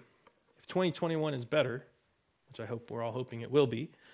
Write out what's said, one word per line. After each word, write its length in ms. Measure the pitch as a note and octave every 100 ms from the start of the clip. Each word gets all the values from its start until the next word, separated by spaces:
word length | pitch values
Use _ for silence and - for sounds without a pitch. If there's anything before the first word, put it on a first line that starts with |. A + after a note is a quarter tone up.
| - _ - _ _ _
if 100 | -
twenty 240 | F#3 F#3
twenty-one 420 | - E3 D#3+ D#3
is 100 | C3+
better, 400 | A#2 D3+ B2+ A#2+ - _ _ _ _ _ _
which 120 | -
I 60 | A2
hope 220 | A#2 -
we're 140 | A#2
all 80 | A#2
hoping 300 | A#2 B2+ A#2
it 100 | A#2
will 160 | C#3+ C3+
be, 240 | A2+ D#3+ - -